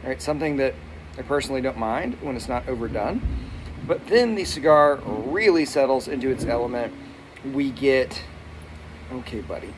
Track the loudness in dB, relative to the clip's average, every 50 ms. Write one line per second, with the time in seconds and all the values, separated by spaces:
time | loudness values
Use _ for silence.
0 | -4 -6 -6 -4 -2 -2 -2 0 0 0 2 2 2 2 0 -2 -14 -16 -16 -16
1 | -16 -14 -12 -12 -4 0 0 0 0 0 -2 -2 -2 -2 -2 -2 -2 0 0 -2
2 | -2 -4 -6 -6 -6 -6 -6 -6 -4 -4 -4 -4 -2 -4 -4 -4 -4 -4 -2 -2
3 | -2 0 -2 -2 -2 -2 -4 -4 -6 -8 -10 -12 -12 -12 -12 -10 -2 -2 -2 -2
4 | 0 4 6 6 6 6 2 0 -2 -4 -4 2 6 8 8 10 8 8 6 2
5 | -2 -6 -4 -4 -4 -2 -2 4 6 6 6 6 4 2 4 4 4 4 4 2
6 | 0 -2 -6 -2 0 0 0 0 0 0 0 0 0 -2 -2 -2 -4 -4 -6 -12
7 | -16 -16 -18 -18 -20 -20 -18 -12 -10 -4 -2 0 0 0 -2 2 4 6 6 6
8 | 4 2 -2 -10 -12 -12 -14 -16 -16 -16 -16 -16 -16 -16 -16 -16 -16 -16 -16 -16
9 | -14 -10 -10 -10 -8 -8 -8 -8 -6 -6 -8 -8 -8 -12 -14